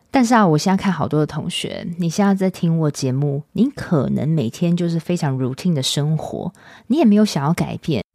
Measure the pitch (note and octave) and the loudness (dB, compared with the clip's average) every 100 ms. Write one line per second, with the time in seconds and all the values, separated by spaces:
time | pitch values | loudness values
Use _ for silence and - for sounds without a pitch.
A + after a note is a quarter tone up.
0 | _ C#4 A#3 A#3+ G3 D3+ F#3+ F#3+ G3+ E3+ | _ 0 4 4 6 4 2 0 0 -2
1 | C#3 D3+ D3+ D3 - - - G1+ - E3+ | -2 0 0 -4 -6 -6 -8 -8 -10 -4
2 | E3+ D#3+ G3+ G3 F#3+ - E3+ E3 D#3 - | -4 2 2 2 0 0 0 2 0 0
3 | C3 C3 D3 C#3 - - C4 - - F3+ | -2 0 -2 -4 -6 -2 -2 -2 -2 0
4 | C3+ C3+ C3+ D#3+ A#2 - F3 E3+ E3+ E3 | 0 -2 0 0 -2 -2 0 0 0 -2
5 | - F3 D3+ C3 B2+ C3 F3+ D#3 - - | -2 -2 -2 -2 -4 -2 -2 -2 -2 -2
6 | D3 D#3 - - F3 - - - _ C#4+ | 0 -2 -4 -8 -10 -12 -20 -20 _ 2
7 | B3 G3+ G#3+ - C#3 F3 C#3+ A2 - B2+ | 4 6 4 2 0 0 -2 -4 -4 -4
8 | - | -4